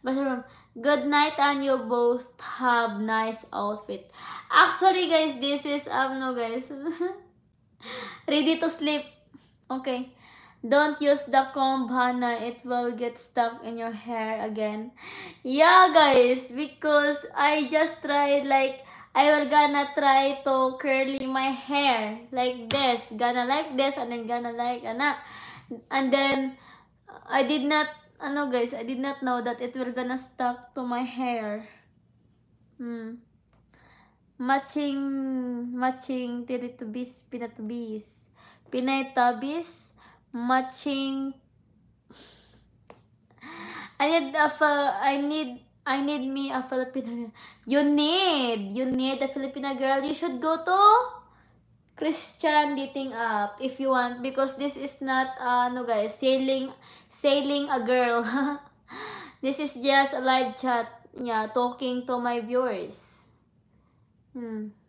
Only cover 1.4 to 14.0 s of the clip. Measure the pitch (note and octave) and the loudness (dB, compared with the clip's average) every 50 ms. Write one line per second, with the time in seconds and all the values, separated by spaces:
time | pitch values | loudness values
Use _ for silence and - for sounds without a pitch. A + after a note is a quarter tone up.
1.4 | C#4 C#4+ C#4+ C#4 C#4 C#4 C4 B3+ A3+ A3 B3 A#3+ A#3+ A#3+ B3 B3 B3 - - - | 2 2 2 0 0 0 0 0 0 -2 0 2 2 2 2 0 -4 -12 -18 -16
2.4 | - - - - B3+ B3 A#3+ A#3 A#3 A3 G3+ G3+ G#3+ A3 A3 A3 A3 A3+ A3 - | -14 -12 -8 -2 0 2 2 2 2 0 -2 -4 -2 0 0 0 0 -2 -4 -10
3.4 | - - - G3+ G3+ G#3 G#3+ G#3+ - - G3+ G3 - _ - - - - - - | -12 -8 -6 -4 -4 -4 -6 -8 -10 -12 -12 -12 -12 _ -20 -18 -16 -14 -14 -16
4.4 | - - - D4 F#4 - - - F4+ F#4+ F#4 F#4 F4+ D#4 E4 D#4 D#4 D#4 C4+ A#3+ | -8 4 6 6 8 6 6 4 4 6 6 6 2 4 4 4 4 2 -2 -2
5.4 | C4 C#4 C#4+ C#4+ - D4 C#4+ C#4+ C#4+ - - C4 C4+ C4 C4+ C4+ C4 B3+ B3+ A#3+ | -2 -2 -2 -2 -2 -4 -4 -4 -4 -2 -2 0 0 0 -2 -4 -4 -4 -4 -4
6.4 | A#3 A3+ A3+ B3+ B3+ - C#4+ C4+ C#4 E4 E4 E4 F4 F#4 F#4+ G4 - - _ _ | -4 -4 -4 -6 -8 -10 -14 -8 -8 -8 -4 -4 -4 -4 -4 -8 -16 -20 _ _
7.4 | _ _ _ _ _ _ _ _ - - - - - - - - - - - D4+ | _ _ _ _ _ _ _ _ -16 -12 -12 -12 -12 -12 -14 -10 -4 0 0 2
8.4 | C4+ D#4 D#4+ E4 E4 E4 - - C#4+ D4+ D4+ C#4+ - - - _ _ _ - - | 4 2 2 2 0 -2 -2 -2 -2 -2 -2 -2 -4 -8 -20 _ _ _ -20 -20
9.4 | _ _ _ _ _ _ C4 C4 C4 C#4 B3+ B3 B3+ - - _ - - - - | _ _ _ _ _ _ -10 -6 -4 -4 -4 -4 -6 -10 -14 _ -20 -20 -20 -20
10.4 | - - _ _ - A3+ C4+ C#4+ D4+ D4 C#4+ D4 D4 C#4+ C#4+ C#4+ - - B3 C4+ | -20 -20 _ _ -2 2 4 4 4 2 0 0 2 2 2 2 0 2 2 2
11.4 | C4+ C4+ - C#4+ C4+ C4+ C4 C4 B3+ A3 B3 B3+ B3 B3 B3 B3 B3 A#3+ A#3 A3+ | 2 2 -2 0 0 0 0 0 -2 -2 0 2 2 2 0 0 -2 -2 -2 -2
12.4 | A3+ A#3+ A#3+ - - B3 B3 A#3+ A#3+ A#3+ A#3 G#3+ A#3+ A#3+ A#3+ - - - _ B3 | -6 -8 -8 -10 -6 -4 -2 -2 -2 -2 -4 -4 -6 -6 -6 -8 -18 -4 _ 0
13.4 | A#3 A#3 A#3+ A3 - A3 A#3 A#3 A3+ A3+ A3 G#3 | 0 0 -2 -8 -12 -10 -8 -8 -8 -8 -8 -10